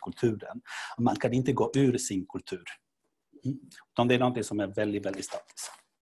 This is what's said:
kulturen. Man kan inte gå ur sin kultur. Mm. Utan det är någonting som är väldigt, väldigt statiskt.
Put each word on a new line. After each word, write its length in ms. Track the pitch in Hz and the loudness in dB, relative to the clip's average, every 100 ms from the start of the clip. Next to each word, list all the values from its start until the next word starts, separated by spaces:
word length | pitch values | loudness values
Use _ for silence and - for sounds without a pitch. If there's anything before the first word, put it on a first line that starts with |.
kulturen. 600 | - - 117 104 - 117 - - - - | -10 0 0 0 -6 -14 -12 -12 -10 0
Man 180 | 117 - | 2 2
kan 160 | 117 | 2
inte 200 | 123 131 | 2 2
gå 180 | 127 113 | 2 2
ur 240 | 135 135 120 | 6 4 4
sin 280 | - 95 92 | 0 -4 -4
kultur. 380 | 92 - 180 - - _ _ _ _ _ - | -10 -8 -10 -10 -18 _ _ _ _ _ -8
Mm. 140 | 127 127 - - _ | -6 -6 -10 -20 _
Utan 160 | - 120 | 0 4
det 60 | |
är 40 | 123 | 4
någonting 260 | 127 123 | 4 0
som 160 | 104 104 | -4 -2
är 60 | 98 | -2
väldigt, 400 | 101 107 101 98 | 0 0 0 -4
väldigt 180 | 98 | -6
statiskt. 480 | - - - - - - _ _ | -8 -10 -12 -14 -14 -14 _ _